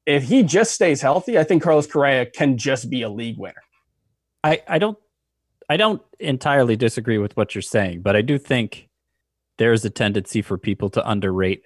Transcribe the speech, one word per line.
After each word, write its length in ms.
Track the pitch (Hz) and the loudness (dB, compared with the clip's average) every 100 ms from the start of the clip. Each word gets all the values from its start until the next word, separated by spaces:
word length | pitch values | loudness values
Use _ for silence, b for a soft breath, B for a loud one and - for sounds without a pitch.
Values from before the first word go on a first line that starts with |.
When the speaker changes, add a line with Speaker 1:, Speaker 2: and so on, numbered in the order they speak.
| - | 0
Speaker 1:
if 160 | 143 | 0
he 180 | 127 262 | 2 2
just 320 | 175 185 226 | 4 2 2
stays 280 | - 180 139 | 2 0 2
healthy, 360 | 135 175 247 208 | 0 0 0 0
I 60 | |
think 180 | 156 170 | 2 2
Carlos 240 | 165 151 147 | 4 2 2
Correa 400 | 151 139 131 123 | 0 2 2 -2
can 320 | - 143 123 | 0 0 0
just 320 | 139 127 123 | -2 -4 -4
be 140 | 127 | -6
a 60 | 113 | -6
league 280 | 104 117 - | -8 -10 -10
winner. 240 | 95 - _ _ _ _ _ _ _ _ | -14 -18 _ _ _ _ _ _ _ _
Speaker 2:
I, 180 | 156 160 - | 0 0 -2
I 120 | 165 | -2
don't, 180 | 208 208 _ _ _ _ _ _ - | -2 -4 _ _ _ _ _ _ -4
I 80 | 165 | 0
don't 240 | 214 - - _ | 0 0 -8 _
entirely 560 | 156 131 147 139 120 110 | -4 -2 2 2 4 2
disagree 420 | 117 - 113 107 | 0 -2 -2 -2
with 180 | 101 - | -2 -2
what 160 | 104 | -4
you're 80 | 101 | -4
saying, 400 | - 110 95 85 | -4 -2 -2 -2
but 140 | 98 104 | 0 0
I 60 | |
do 160 | 123 143 | 0 -2
think 500 | - 123 107 - _ _ _ _ _ _ _ - | -2 -2 -2 -8 _ _ _ _ _ _ _ 0
there's 280 | 117 113 104 | 2 2 0
a 40 | |
tendency 520 | - 104 101 - 110 | -2 -2 -2 -4 -6
for 160 | - 95 | -4 -4
people 320 | - 98 101 | -4 -4 -2
to 180 | 113 - | -2 -2
underrate 540 | 104 98 92 92 101 | -2 -2 0 -2 -4